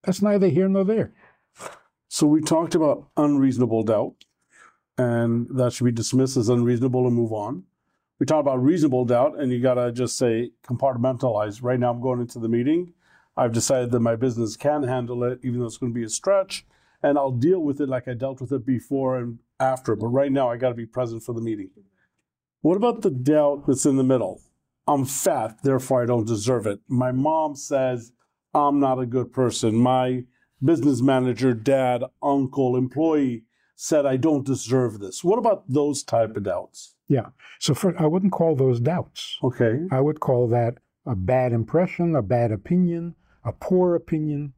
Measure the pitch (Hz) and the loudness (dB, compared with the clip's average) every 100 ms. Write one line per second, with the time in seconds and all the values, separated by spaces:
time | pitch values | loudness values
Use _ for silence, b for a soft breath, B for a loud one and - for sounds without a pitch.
0 | - 185 202 208 190 147 190 190 190 220 | -2 0 2 4 4 2 2 2 2 0
1 | 131 B B B B B B B B _ | -2 B B B B B B B B _
2 | _ - 151 156 156 160 165 170 156 127 | _ 0 4 4 2 0 2 2 2 0
3 | - - 147 143 135 120 123 113 107 107 | -4 0 2 4 4 2 2 2 2 0
4 | 127 - _ _ b b b b b - | 0 -8 _ _ b b b b b -2
5 | 123 117 117 117 120 131 123 - 123 117 | 0 2 2 0 -2 0 0 2 0 0
6 | 110 127 131 127 110 123 120 120 131 127 | 0 0 2 2 2 2 2 2 0 0
7 | 127 117 117 107 104 160 - _ _ _ | 2 0 0 -4 -6 -10 -14 _ _ _
8 | _ _ 147 156 139 131 127 175 151 127 | _ _ 0 2 2 2 2 2 2 2
9 | 120 120 139 - 135 123 127 123 123 120 | 2 2 2 0 -4 0 2 2 0 -2
10 | 123 - 123 113 120 _ - 120 139 123 | -4 0 0 0 -4 _ -8 -2 -2 0
11 | 127 127 131 104 107 107 123 127 123 120 | -2 0 -2 0 -2 -4 -4 0 0 -2
12 | 123 123 120 127 113 117 123 165 175 _ | -4 -4 -6 -6 -2 0 0 -2 -2 _
13 | b b b - 123 117 - 135 123 120 | b b b -2 0 0 0 0 2 0
14 | 117 113 131 113 113 - 143 151 131 127 | 0 0 0 -2 -4 -2 -2 -2 -2 -4
15 | 120 123 123 127 131 120 120 - 127 117 | -4 -4 -4 -4 -6 -4 -6 -6 -6 -4
16 | 113 - - 196 190 - _ _ _ _ | -6 -4 0 0 0 -8 _ _ _ _
17 | 147 143 139 123 139 185 151 139 143 127 | 0 2 0 0 2 2 0 -2 -2 -4
18 | 123 117 135 135 123 139 - 120 - 139 | -6 -6 -6 -8 -6 -6 -2 -2 -2 -2
19 | 131 127 120 117 _ _ 131 127 - 104 | -2 -2 -6 -10 _ _ -2 -2 -4 -4
20 | 117 127 143 135 127 117 127 117 113 127 | 0 0 2 2 0 0 -2 -4 -8 -6
21 | 120 113 - 117 113 107 95 _ _ _ | -6 -6 -8 -6 -6 -6 -10 _ _ _
22 | _ _ _ _ _ _ 151 185 240 233 | _ _ _ _ _ _ 0 2 0 0
23 | 202 131 127 151 147 143 143 131 147 135 | -2 -2 2 4 2 0 -2 2 2 2
24 | 131 131 98 92 _ _ _ _ - 147 | 2 2 0 -8 _ _ _ _ -2 -2
25 | 131 - 190 147 110 - 143 131 - 131 | -2 -2 0 0 -4 -4 0 0 0 0
26 | 120 120 110 110 104 123 104 101 _ 127 | 2 0 0 -2 0 -2 -2 -6 _ -2
27 | 127 127 143 160 156 139 - 139 131 123 | 0 0 0 0 -2 -6 -4 0 0 -4
28 | - _ _ _ _ 147 143 143 139 131 | -10 _ _ _ _ 0 2 4 2 0
29 | 123 127 120 131 123 110 117 110 123 127 | -2 -2 -2 0 0 2 0 4 4 4
30 | 127 127 123 _ _ _ 135 160 139 127 | 0 -2 -6 _ _ _ 0 2 2 2
31 | 135 131 127 113 131 117 110 135 127 123 | 2 2 2 0 0 0 2 2 2 0
32 | 123 _ 147 139 131 139 127 127 127 135 | -4 _ -2 0 0 0 0 2 -2 0
33 | 165 151 135 113 _ _ _ _ - 156 | 2 2 0 -2 _ _ _ _ 0 2
34 | 139 131 156 147 135 127 110 131 123 104 | 2 2 2 0 0 -4 0 0 0 -4
35 | 98 - 170 220 233 202 - 135 147 139 | -12 -6 0 2 2 0 0 0 0 -2
36 | - 113 110 110 98 90 - - - _ | -2 0 0 -2 -4 -6 -8 -18 -20 _
37 | _ 139 101 _ B B - 147 190 170 | _ -2 -2 _ B B -4 0 0 0
38 | 156 175 190 - 165 147 135 120 120 175 | 0 2 0 0 0 2 2 2 0 -2
39 | - - - - 131 - 117 123 180 131 | -6 -12 -14 -4 -4 0 0 0 -2 0
40 | 143 151 - 123 123 120 117 120 _ _ | 0 0 0 0 2 2 0 -4 _ _
41 | - 104 92 127 127 117 113 156 180 - | -8 -4 0 0 2 0 0 0 0 -2
42 | 170 156 98 123 117 107 - 175 175 170 | 0 0 0 0 0 -2 -2 0 2 -2
43 | 170 165 _ _ 117 - - 185 180 170 | -8 -14 _ _ -10 -8 -2 2 2 0
44 | - 160 151 143 147 | -2 -4 -2 -4 -8